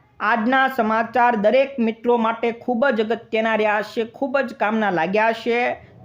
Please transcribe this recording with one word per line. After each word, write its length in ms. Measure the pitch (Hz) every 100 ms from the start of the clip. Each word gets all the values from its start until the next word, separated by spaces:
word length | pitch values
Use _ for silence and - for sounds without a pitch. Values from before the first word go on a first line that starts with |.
| _ -
આજના 480 | 202 233 214 262 262
સમાચાર 680 | 262 214 220 226 254 240 226
દરેક 420 | 208 247 277 277
મિત્રો 380 | 226 226 240 240
માટે 360 | 220 226 233
ખૂબ 380 | 233 - 226 277
જ 100 | 220
અગત્યના 560 | 214 226 - 220 226 220
રહ્યા 220 | 214 208
હશે, 260 | 208 -
ખૂબ 360 | 226 - 269 277
જ 140 | 262
કામના 360 | - 208 220 208
લાગ્યા 380 | 175 165 208 220
હશે. 320 | 226 240 233 247 - - -